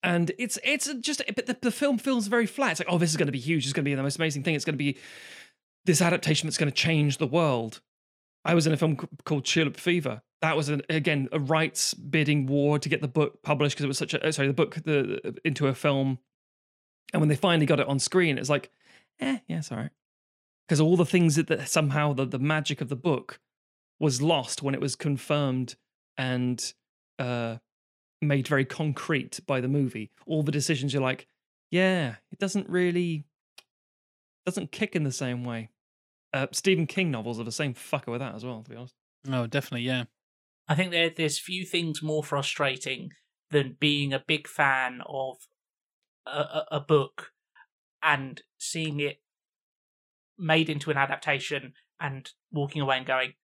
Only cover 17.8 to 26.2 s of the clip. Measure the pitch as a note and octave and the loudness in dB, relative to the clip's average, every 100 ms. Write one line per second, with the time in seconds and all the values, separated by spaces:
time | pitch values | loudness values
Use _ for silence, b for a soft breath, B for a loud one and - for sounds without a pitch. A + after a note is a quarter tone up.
17.8 | C3+ C#3 - F#3 F3 C#3 C3 C#3+ - b | 2 0 2 4 4 2 0 0 -2 b
18.8 | b b b _ C4 C4 _ E3 D3 A#2+ | b b b _ -4 -4 _ -6 -6 -6
19.8 | - _ _ _ _ _ _ _ _ D3 | -8 _ _ _ _ _ _ _ _ 4
20.8 | D#3 F3 E3+ F3+ E3+ D3 D#3+ D#3 C#3 E3 | 6 6 6 6 6 4 2 -2 0 2
21.8 | D3+ C#3 D3 C3 C3+ C3 C#3+ D#3 C#3+ C#3+ | 2 2 2 2 -2 0 0 0 0 -4
22.8 | B2+ C3 F3 C3+ - - _ _ _ _ | -4 -2 0 0 -2 -18 _ _ _ _
23.8 | _ _ D#3 B2 D3 D#3+ B2 - C#3 C3+ | _ _ 0 2 2 2 0 -4 -2 -2
24.8 | C#3+ - D#3 C#3 - D3 C#3 C3 B2 - | -4 -2 -2 -2 0 0 2 0 -4 -8
25.8 | _ _ _ - | _ _ _ -6